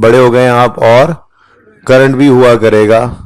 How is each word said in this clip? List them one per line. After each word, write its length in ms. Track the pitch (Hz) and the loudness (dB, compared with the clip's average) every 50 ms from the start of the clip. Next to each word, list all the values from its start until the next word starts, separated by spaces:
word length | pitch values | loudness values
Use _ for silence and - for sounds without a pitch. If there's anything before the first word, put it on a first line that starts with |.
बड़े 180 | 110 113 120 131 | -2 0 2 2
हो 120 | 127 120 | 2 0
गए 120 | 117 123 127 | 0 0 -2
हैं 100 | 127 120 | 0 0
आप, 260 | 120 123 117 - - | 0 -2 -2 -4 -2
और 340 | 117 113 117 123 143 160 165 - _ _ _ _ _ _ _ _ _ _ _ _ - | 0 0 2 2 0 0 -4 -12 _ _ _ _ _ _ _ _ _ _ _ _ -6
current 300 | - 131 131 135 135 135 | -2 0 0 0 0 0
भी 100 | 127 143 143 | 0 0 0
हुआ 260 | 127 123 127 123 117 | 2 2 2 2 0
करेगा। 500 | 113 110 110 107 107 107 104 113 113 123 120 - - - | 0 0 -2 0 0 0 0 0 -2 -2 -4 -10 -14 -20